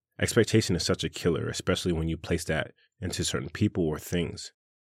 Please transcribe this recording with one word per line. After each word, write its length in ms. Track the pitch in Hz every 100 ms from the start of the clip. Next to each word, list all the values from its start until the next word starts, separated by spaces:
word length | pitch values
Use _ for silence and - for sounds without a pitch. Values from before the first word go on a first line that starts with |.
| _ -
Expectation 560 | - - 107 110 -
is 80 | 87
such 220 | - 90
a 60 | 82
killer, 380 | - 90 80 73
especially 440 | - - 90 95
when 160 | 82 80
you 80 | 78
place 280 | - 85
that 280 | - 78 - - _ -
into 240 | 92 -
certain 280 | 85 - 64
people 360 | - 104 98 80
or 120 | 76
things, 540 | - 87 80 87 - _ _ _